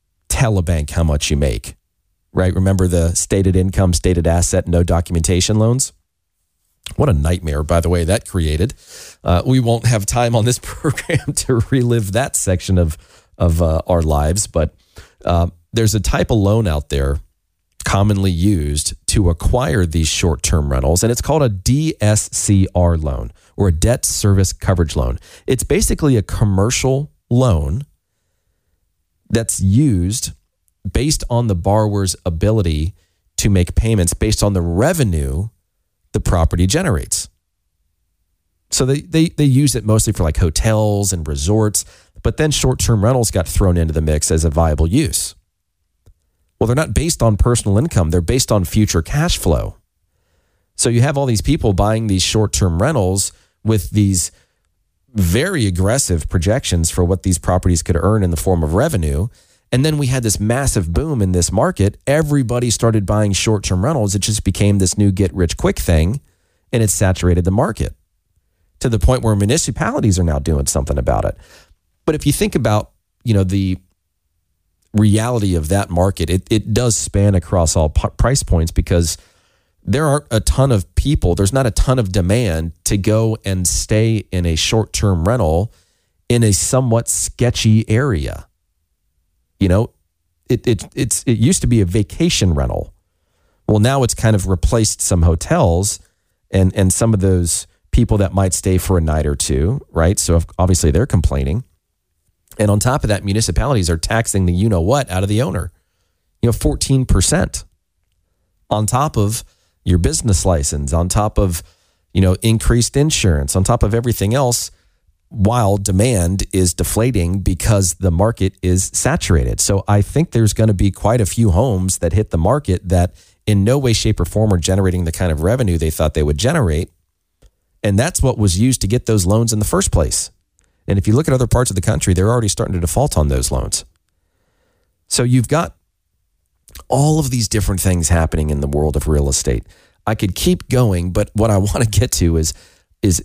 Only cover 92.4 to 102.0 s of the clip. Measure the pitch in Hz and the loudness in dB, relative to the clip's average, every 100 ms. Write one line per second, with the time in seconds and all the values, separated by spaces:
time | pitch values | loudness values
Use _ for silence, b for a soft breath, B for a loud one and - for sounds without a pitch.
92.4 | 92 73 64 50 - _ _ _ _ _ | 0 0 -2 -4 -8 _ _ _ _ _
93.4 | _ _ - 104 117 139 120 - 110 104 | _ _ -2 2 2 2 0 0 0 0
94.4 | 92 92 - 117 107 - - 90 85 80 | 0 0 0 2 0 -2 -2 2 2 0
95.4 | - 170 104 85 101 - _ _ _ _ | 0 0 2 2 -2 -6 _ _ _ _
96.4 | _ 98 92 104 92 - 117 107 95 90 | _ 0 2 2 0 2 2 2 2 2
97.4 | 85 - - _ - - 113 107 98 95 | 0 -4 -8 _ -2 0 2 2 0 0
98.4 | 95 - 98 92 - 92 80 78 73 71 | 0 0 0 0 2 0 0 0 -2 -4
99.4 | - 65 85 139 - 82 82 104 - 85 | -2 0 0 -2 -4 0 0 0 0 0
100.4 | - - 87 87 76 69 - 92 - 69 | 0 -2 0 2 2 0 0 0 0 0
101.4 | 67 101 - _ _ _ | -2 -4 -6 _ _ _